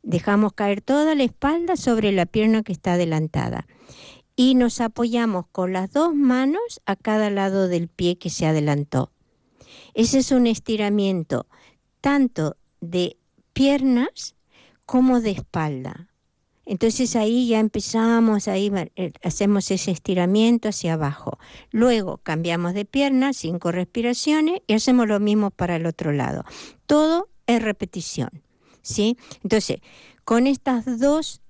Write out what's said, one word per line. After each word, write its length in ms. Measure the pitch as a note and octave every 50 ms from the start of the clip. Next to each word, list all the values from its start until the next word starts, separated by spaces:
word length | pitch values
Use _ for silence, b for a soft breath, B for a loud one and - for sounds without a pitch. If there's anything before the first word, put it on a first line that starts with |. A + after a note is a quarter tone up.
Dejamos 500 | - - E3 E3+ - - G3+ G#3 G#3+ G#3
caer 300 | - - G#3 G3+ G3+ G3+
toda 320 | _ - C4+ D4 D4+ D#4 D#4+
la 100 | C#4+ C4
espalda 520 | A#3 - - - C#4 D#4 E4+ E4+ F4 F#4
sobre 360 | C#4 - C4 A#3 A3 G#3+ G#3
la 140 | G3 F#3 E3+
pierna 360 | F3+ - A3 G#3+ A3 A3 A3
que 100 | G#3+ -
está 200 | F#3 - - F#3 F3
adelantada. 720 | F3 F3 E3 D#3+ D#3 D#3+ D#3 - D3 - - A#1+ - - B B B B B B B B B B B B _ _
Y 180 | - B3 C4 C4+
nos 260 | B3+ A#3+ A#3 - -
apoyamos 680 | A#3+ A3+ - - A#3+ A#3 A#3 A#3+ A#3 A3+ G3+ F3+ E3+ _
con 220 | _ - F3+ F3+
las 180 | F#3 F#3 F#3+ F#3+
dos 240 | - C#4+ D#4+ E4+ D#4+
manos 680 | C#4+ C#4+ B3+ B3 B3+ C4 C4+ D#4 G4 A#4+ A#4 - - _
a 100 | - G3
cada 360 | _ _ A3 G#3+ G#3+ G#3+ G#3
lado 380 | G3+ G3 G3 G3 F#3+ G3 F#3+ F3+
del 200 | F3+ E3+ E3+ E3+
pie 300 | _ - F3+ F3 F3 F3
que 120 | - F3
se 160 | - - E3+
adelantó. 640 | D#3 D#3+ D#3 D3 D3+ C#3+ C#3+ C#3+ _ - C3 - - _ _ _ _ _ _ _ B B B B B B B B B B
Ese 240 | G#3+ A3+ A3+ - C4+
es 120 | B3+ -
un 160 | C#4 B3+ B3
estiramiento 1000 | A#3 A3 - - - A3+ G#3 G#3 G3+ G#3 G#3 G3 G3 F#3+ F3+ D#3+ _ C#3 B2 - b b b b b b b _ _ _ _
tanto 560 | - C#4 C#4+ C#4+ C4+ B3 - - D#3 E3 - _ _ _ _ _
de 360 | - E3+ F3 F3+ F3+ - - _ _ _ _ _ _ _
piernas 840 | _ - C4+ C#4 C#4+ C#4+ C4 C4+ B3 A#3+ B3+ F4+ _ - - - _ _ _ b b b b b b b _
como 360 | - - B3+ B3+ C4 B3+ A#3+
de 100 | A3+ G#3+
espalda. 720 | G3 - - _ - F3 D#3 D3+ C#3+ C3 C3 C#3 - - F3 _ _ _ _ _ _ _ _ _ _ _ _
Entonces 520 | - G#3+ F3+ - A3+ A3+ - B3+ A#3 -
ahí 320 | A#3 G#3+ G#3+ A#3 B3 B3+ A#3
ya 120 | A3+ A3
empezamos, 840 | A3 G#3+ - G#3+ - - - A3+ A3+ A3+ A#3 A#3 A#3 A3+ G#3+ G3+ -
ahí 220 | G#3+ F#3+ F#3+ G3+ G#3
va-, 200 | G3+ F#3+ E3 - _
eh, 180 | - F#3+ D#3+ - - -
hacemos 460 | E3+ D#3 - G3+ G3 G#3 G3+ - -
ese 200 | G3 F#3 - -
estiramiento 800 | F3+ - _ - F#3+ F3+ F3 F3+ G3 G#3+ A3 A#3 A#3+ A#3 - G#3+
hacia 240 | G3+ - - E3+
abajo. 460 | E3 D#3+ D#3 C#3 C#3+ - - - - B B B B B B B
Luego 480 | - G#3+ A#3 B3 A#3+ A3 G3 F3+ D3 -
cambiamos 560 | - - D#3 D#3+ E3 E3+ E3+ E3+ F3 F3 F3+
de 100 | G#3 G#3
pierna, 480 | - - C4+ C#4 C#4 C4+ B3+ C4 C#4
cinco 400 | C4 - - D#3+ F3 E3+ - F3
respiraciones, 880 | E3+ F3+ F3+ _ _ A#3 A3+ A#3+ B3 - - D4+ D4+ D#4 D#4 D#4 F4 F#4+ _
y 80 | - G#3+
hacemos 340 | A3 - - B3+ B3 A#3 G#3
lo 100 | G#3 G3+
mismo 320 | G#3 G#3 G#3 G#3+ G#3 G3
para 260 | _ - F3+ F3 F3
el 100 | E3 E3
otro 260 | E3 D#3+ - - -
lado. 320 | D3 C#3+ B2+ - - - - B B B B B B B _
Todo 440 | - D4 D4+ D#4 D#4 E4 E4+ G4 - - - _
es 160 | - A#3+ A#3
repetición, 800 | A3+ G#3+ G#3 - G#3 F3+ - F3+ D#3+ - - - B2 - - D3+ _ _ _ b b b b b
¿sí? 340 | b - - - G#3 A3 B3 B B B B B
Entonces, 380 | - F#3+ A3 G#3+ - - - - b b b b b b b b b
con 220 | - A3+ A#3 B3
estas 540 | C4+ C#4 B3 - C#4 B3+ A#3 A3 B3+ B3 A3+
dos 400 | B3+ C#4+ D4 D#4+ D4+ - - - -